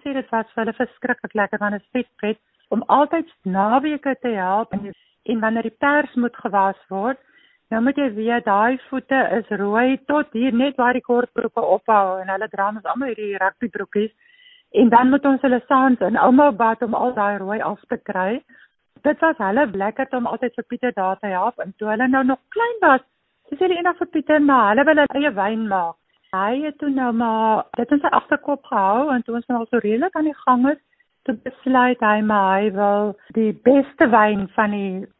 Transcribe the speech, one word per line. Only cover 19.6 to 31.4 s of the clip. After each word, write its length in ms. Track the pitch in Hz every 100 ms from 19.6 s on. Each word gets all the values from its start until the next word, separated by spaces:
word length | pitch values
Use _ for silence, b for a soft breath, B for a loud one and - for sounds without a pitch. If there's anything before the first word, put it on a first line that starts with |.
| 294
lekker 340 | 196 196 220 269
om 140 | 254 233
altyd 280 | 196 247 -
vir 80 |
Pieter 280 | - 247 -
daar 260 | 220 185 190
te 80 | 208
help 320 | 180 208 -
en 140 | 185 -
toe 100 | 214
hulle 200 | 214 254
nou 160 | 262
nog 160 | 262 254 _
klein 280 | - 466 480
was, 220 | 349 262 - _ _ _ _
toe 80 | 285
sê 40 |
hulle 140 | 370 349
eendag 220 | 349 349
vir 100 | 349
Pieter, 320 | 320 - 302
maar 300 | 294 269 208
hulle 160 | 220 285
wil 100 | 302
hulle 120 | 294
eie 200 | 277 294
wyn 340 | 202 202 220 220
maak. 280 | 190 170 165 _ _ _
Hy 300 | 190 196 262
het 140 | 302 294
toe 120 | 294
nou 220 | 269 254
maar 540 | 226 233 220 220 214 - -
dit 160 | 240
in 80 | 285
sy 80 | 339
agterkop 560 | - - 294 - 277 -
gehou 480 | 226 190 220 294
en 100 | 254
toe 120 | 233 233
ons 120 | -
nou 120 | 247
al 80 | 226
so 80 | 240
redelik 380 | 208 220 349 320
aan 80 |
die 100 | 311 285 -
gang 240 | 254 262
is, 100 | 294 _ _ _ _
toe 120 | - 220